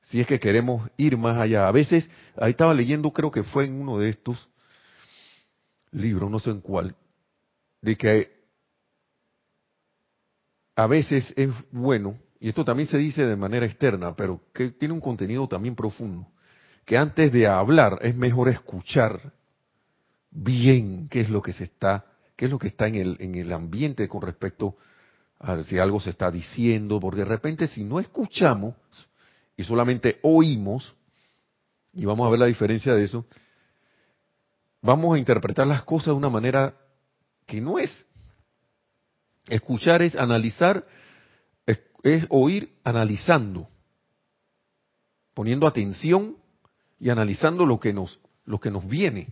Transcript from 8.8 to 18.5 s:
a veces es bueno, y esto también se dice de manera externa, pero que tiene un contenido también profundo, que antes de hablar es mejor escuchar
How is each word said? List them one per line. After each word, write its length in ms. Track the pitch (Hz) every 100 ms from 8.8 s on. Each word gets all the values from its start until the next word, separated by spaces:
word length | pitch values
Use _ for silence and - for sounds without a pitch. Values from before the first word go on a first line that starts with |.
| _ _ _ _ _ _ _ _ _ _ _ _ _ _ _ _ _ _ _ -
a 100 | 110
veces 480 | 156 - 139 127 -
es 140 | 135 120 -
bueno, 480 | 120 127 117 101 113 _ _
y 100 | 113
esto 140 | 131
también 260 | 139 120 151
se 100 | 143
dice 260 | 151 143 131
de 100 | 104
manera 300 | 98 120 117
externa, 500 | - 135 98 87 82
pero 260 | 98 87 _
que 160 | - 127
tiene 240 | 120 151
un 80 | 165
contenido 460 | 147 117 101 123 131
también 280 | 92 117 113
profundo, 520 | 110 - 113 87 - _ _ _ _ _ -
que 100 | 117
antes 360 | 147 151 151
de 160 | 120 110
hablar 500 | 95 101 160 110 95
es 140 | 117 120
mejor 340 | 127 123
escuchar 840 | 127